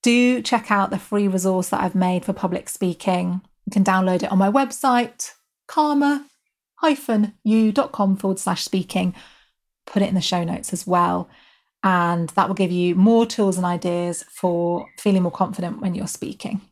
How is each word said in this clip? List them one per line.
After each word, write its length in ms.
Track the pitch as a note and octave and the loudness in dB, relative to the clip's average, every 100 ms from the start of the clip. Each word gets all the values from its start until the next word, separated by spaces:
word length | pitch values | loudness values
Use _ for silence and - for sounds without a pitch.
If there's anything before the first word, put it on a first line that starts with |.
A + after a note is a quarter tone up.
do 400 | B3 A#3+ B3 B3 | 4 4 4 2
check 280 | A3+ A#3 A3 | 0 -2 0
out 220 | G3+ G3 | 0 0
the 80 | F#3 | -4
free 280 | - G#3 G3+ | -4 -2 0
resource 420 | F#3 F#3 F#3 F3+ | 0 0 -2 -2
that 120 | G3 | -2
I've 140 | F3+ F#3 | -2 0
made 300 | F#3 F3+ F#3+ | 0 0 -4
for 80 | |
public 360 | G3 F3+ - - | -4 -4 -6 -8
speaking. 720 | - F#3 E3+ - F3+ F3+ F3+ _ _ - | -4 -4 -2 -2 -2 -2 -4 _ _ -4
You 60 | |
can 120 | G3+ | 0
download 380 | G3 F#3 F#3 F3+ | 2 2 2 0
it 100 | G#3 | 0
on 60 | F#3+ | 2
my 140 | G3 | 2
website, 840 | A#3+ C4 - C#4 A#3+ A#3+ - - - _ _ - | 2 0 -2 0 2 0 -8 -14 -14 _ _ -6
karma 580 | - D4+ C#4+ C#4+ C#4+ C#4+ _ _ _ _ _ | 0 2 2 2 0 -6 _ _ _ _ _
hyphen 580 | E4 C#4+ - A3 G#3 - | 0 0 0 0 0 -2
u 280 | A3 A3 A3 | 2 4 4
dot 200 | G#3+ - | 2 -2
com 240 | - G3 F#3+ | 0 0 2
forward 240 | F#3+ F#3+ | 0 -2
slash 240 | - F#3 | -2 -4
speaking. 500 | - F#3+ F3+ F3+ F3+ - - _ _ _ _ _ - | -2 -4 -2 -2 -2 -4 -18 _ _ _ _ _ -6
Put 160 | G#3 | -2
it 80 | G3 | 0
in 60 | F#3+ | 0
the 60 | |
show 220 | - F3+ | 0 -2
notes 300 | E3+ F3 - | -2 -6 -6
as 140 | F3+ - | -8 0
well. 420 | F3+ F3 F3+ F3 _ _ _ _ _ | 2 2 0 -6 _ _ _ _ _
And 460 | G3 F3+ F3 E3+ E3 | 2 2 2 0 -2
that 180 | - F3+ | 0 0
will 80 | G3 | 0
give 160 | F#3 | 0
you 240 | F3+ F3+ F3 | 2 2 4
more 300 | G#3 A3+ A3+ | 6 6 2
tools 320 | - G3 F3+ | 0 0 0
and 80 | F3+ | -2
ideas 580 | F3 F3+ F3 F3 F3 - | -2 -2 -2 -4 -6 -12
for 560 | - F#3 E3+ E3+ F3 - - | -4 -2 0 0 -2 -6 -4
feeling 240 | G#3 F#3+ | 2 2
more 80 | F3+ | 2
confident 500 | - F#3+ G3 F3 - | 0 -2 -2 -8 -4
when 120 | F#3+ E3+ | -4 -4
you're 120 | - | -6
speaking. 540 | - - G3 - G3+ - | -8 -10 -10 -8 -10 -10